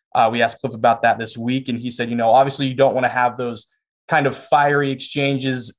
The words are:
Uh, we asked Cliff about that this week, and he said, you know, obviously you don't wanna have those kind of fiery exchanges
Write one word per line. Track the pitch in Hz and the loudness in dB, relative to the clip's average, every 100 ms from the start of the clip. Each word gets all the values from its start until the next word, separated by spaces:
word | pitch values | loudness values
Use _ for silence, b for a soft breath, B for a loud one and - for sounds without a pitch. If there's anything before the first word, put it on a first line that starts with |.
| _ | _
Uh, | 123 113 | 2 2
we | 120 | 2
asked | 113 - | -2 -2
Cliff | 131 | -8
about | 113 117 117 | 0 2 4
that | 117 110 | 2 0
this | 110 117 | -4 -6
week, | 117 131 131 | -4 -4 -4
and | 117 | -8
he | 120 | -6
said, | 120 117 | -6 -4
you | 120 | 0
know, | 113 | 4
obviously | 123 139 135 135 | 4 4 0 -4
you | 127 | 2
don't | 135 | 2
wanna | 127 123 | 2 0
have | 123 123 120 | 0 0 -2
those | 120 110 - _ _ _ - | -8 -8 -14 _ _ _ -2
kind | 160 139 | 0 0
of | - | -2
fiery | - 147 147 147 139 | 0 2 4 2 0
exchanges | 135 - 143 139 135 131 127 110 | -4 -6 -2 -2 -2 -2 -4 -8